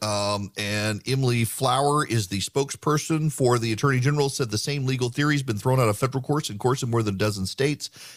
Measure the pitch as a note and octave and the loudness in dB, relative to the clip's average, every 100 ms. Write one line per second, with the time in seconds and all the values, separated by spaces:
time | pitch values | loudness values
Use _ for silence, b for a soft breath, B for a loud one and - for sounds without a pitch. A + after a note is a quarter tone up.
0 | G#2+ G#2 G2+ G2+ G2 - G#2 G#2 G#2+ G#2 | -2 -2 0 -2 -4 -6 -4 -2 -2 -4
1 | - C3 C3 A#2+ A#2 - C3 C3 C#3+ D3 | -2 0 2 2 0 0 0 2 2 2
2 | - A2+ F#2 G2 - C#3 C#3 - D3+ D3+ | 2 0 0 -4 -4 -2 -4 -2 0 0
3 | - D#3+ D#3 - B2+ A#2+ A2+ G#2+ C#3+ B2+ | 0 0 0 2 2 4 2 0 2 2
4 | B2+ D3 C#3 - A#2+ G#2+ - C#3+ C3 B2+ | 2 2 0 0 -2 -2 -2 -2 -2 -2
5 | A#2+ A#2+ D3 D3 C3 G#2 B2+ C3 B2 - | -2 0 2 2 0 -2 2 4 4 2
6 | C3 C3 B2 D3 - G2+ B2+ C3+ B2 A#2 | 0 -2 -2 -2 -2 -2 0 0 0 0
7 | G#2+ F#2+ G#2+ G2+ F#2+ - C#3+ C#3+ - B | 0 0 0 0 -4 -2 -2 -2 -8 B
8 | B | B